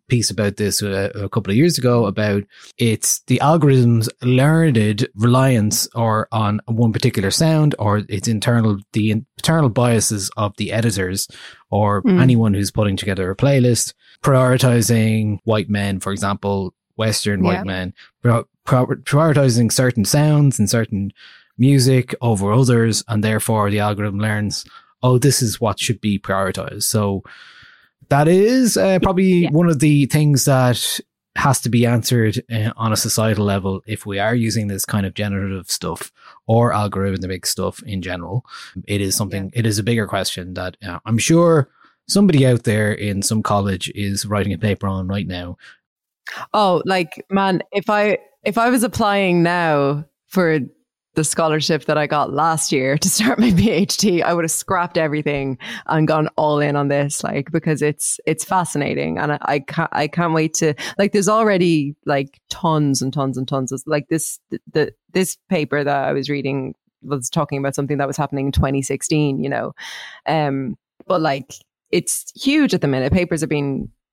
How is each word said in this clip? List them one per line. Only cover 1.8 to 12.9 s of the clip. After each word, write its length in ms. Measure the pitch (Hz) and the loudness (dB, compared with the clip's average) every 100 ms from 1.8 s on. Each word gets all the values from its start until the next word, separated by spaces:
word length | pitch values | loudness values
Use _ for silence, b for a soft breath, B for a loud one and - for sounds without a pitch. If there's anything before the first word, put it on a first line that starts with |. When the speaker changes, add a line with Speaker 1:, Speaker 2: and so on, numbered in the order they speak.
| 123 120 | 2 2
Speaker 1:
about 380 | 107 101 107 101 101 B B - | 2 0 0 0 -2 B B -2
it's 460 | 120 107 - - - | 0 0 -2 -4 0
the 140 | 127 | 2
algorithm's 680 | 139 165 147 135 120 117 110 - | 4 4 6 6 6 4 0 -2
learned 880 | 123 127 139 160 165 117 107 104 127 | 0 2 4 4 4 4 2 0 -4
reliance 760 | - 117 127 135 123 107 - - | 0 2 4 4 4 2 0 -4
or 340 | 120 117 107 - | -2 0 0 -2
on 300 | 113 104 104 - | -2 -2 -2 -2
one 260 | 113 117 | 0 2
particular 380 | 101 123 113 98 | 2 0 0 -2
sound 440 | - 160 156 151 - | 2 2 4 2 2
or 240 | 107 104 104 | 0 -2 -2
its 180 | 101 120 | -6 -2
internal, 500 | 107 98 117 110 101 - | -2 0 2 2 0 -4
the 180 | - 107 | -2 0
internal 580 | 107 - - - 160 147 | 0 -4 -6 0 2 2
biases 600 | 101 123 117 101 107 95 - | 2 2 2 0 -4 -6 -4
of 160 | 104 - | -6 -4
the 140 | 104 | -4
editors 540 | 98 113 98 92 95 - B B B B | -2 0 -2 -4 -4 -8 B B B B
or 320 | 101 104 101 | 0 2 2
Speaker 2:
Mm. 180 | 240 185 | 2 4
Speaker 1:
anyone 320 | 127 120 110 | 6 4 2
who's 180 | 101 101 | 0 -2
putting 280 | - 104 | 0 -2